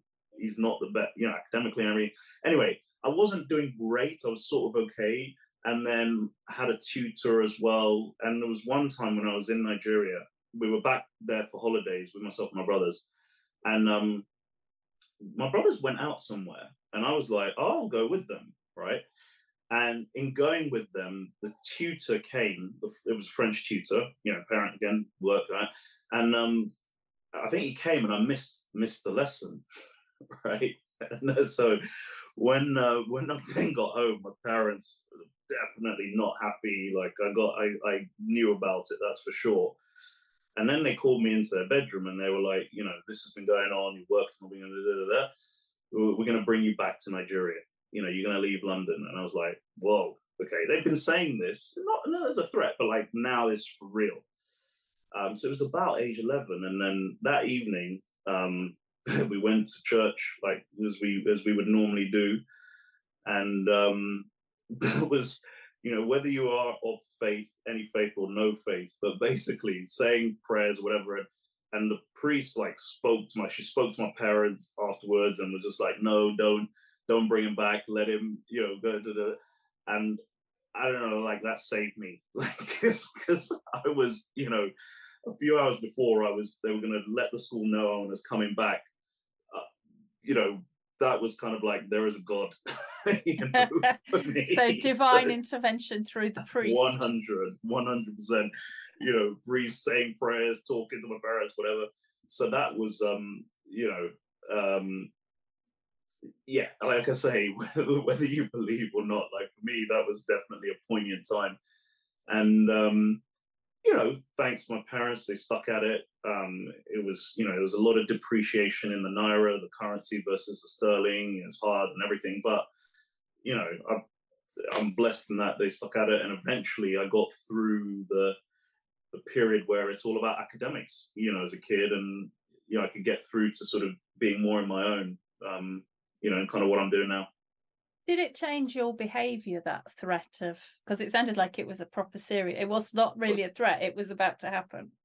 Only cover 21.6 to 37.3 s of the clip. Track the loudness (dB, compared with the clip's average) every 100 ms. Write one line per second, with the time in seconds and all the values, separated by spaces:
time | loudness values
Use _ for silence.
21.6 | -12 -6 -6 -6 -2 -2 -2 -2 -2 -4
22.6 | -10 -10 -10 -6 -4 -4 -4 0 0 0
23.6 | -4 -4 0 0 0 -6 -6 -6 -2 -2
24.6 | -2 -2 0 0 -2 _ 2 2 0 -4
25.6 | -4 -8 -20 -20 _ 2 2 4 2 2
26.6 | 0 -6 _ _ _ _ _ -8 -2 -2
27.6 | -2 -4 0 2 2 2 2 0 -4 -10
28.6 | -10 -4 -4 -4 -2 0 0 -4 -10 -14
29.6 | -18 -20 -20 _ _ _ -20 -10 -4 -2
30.6 | -2 -4 _ _ -12 -4 0 2 2 4
31.6 | 4 4 0 -12 -14 -16 -16 0 4 4
32.6 | 4 4 4 2 0 -4 -4 -6 -4 -2
33.6 | 0 0 -2 2 2 0 -6 -10 -2 0
34.6 | 0 -2 -8 -20 _ -20 -20 _ -10 -6
35.6 | -6 -6 -6 -4 -4 0 0 -2 -6 -4
36.6 | -4 -4 -2 -2 -2 -2 0